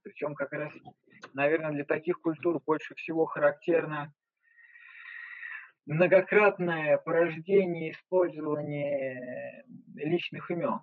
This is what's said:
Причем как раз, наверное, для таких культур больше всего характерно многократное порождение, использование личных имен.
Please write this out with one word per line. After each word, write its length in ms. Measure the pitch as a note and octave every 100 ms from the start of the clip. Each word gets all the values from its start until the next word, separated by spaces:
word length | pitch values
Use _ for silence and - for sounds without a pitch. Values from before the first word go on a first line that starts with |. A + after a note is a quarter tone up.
Причем 320 | G2+ - D3
как 160 | C#3+ C#3
раз, 220 | D3 D3 - - _ _ - -
наверное, 380 | C3+ C#3+ D#3+ D#3
для 140 | D3
таких 340 | C#3+ D#3 E3+ F3
культур 420 | E3 D#3 F3 D#3
больше 280 | - D#3 -
всего 300 | - - E3
характерно 880 | D#3 E3 D3 - - E3 D3+ D3+ C#3+ _ _ _ _ _ - - - - - - - - - - - _
многократное 1120 | - D#3 F3+ F#3 F#3+ G3 G#3 G3 F3 E3 D3+ C#3+
порождение, 920 | D#3+ E3 E3+ D#3+ E3+ G3 F3+ E3 D#3+
использование 1700 | D#3 _ F#3 F3 D#3 D#3 D3 D3 D3 C#3+ C#3 C3+ B2+ B2 B2+ C3 - - - -
личных 560 | - D3+ E3+ - - -
имен. 280 | F3 C#3+ -